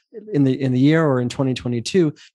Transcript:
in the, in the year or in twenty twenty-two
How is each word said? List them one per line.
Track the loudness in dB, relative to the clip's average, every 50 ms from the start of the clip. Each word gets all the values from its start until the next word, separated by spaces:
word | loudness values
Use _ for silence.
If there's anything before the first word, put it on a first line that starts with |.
| _ _ -20 -20 -12 -4 0
in | 0 2
the, | 2 0 0
in | -2 -2 0
the | 2
year | 4 4 4 4 2
or | 2 0 0
in | -2 -4
twenty | -4 -4 -2 -2 -4
twenty-two | -4 -6 -6 -6 -6 -6 -2 0 2 2 0 -2 -6 -14 -20 _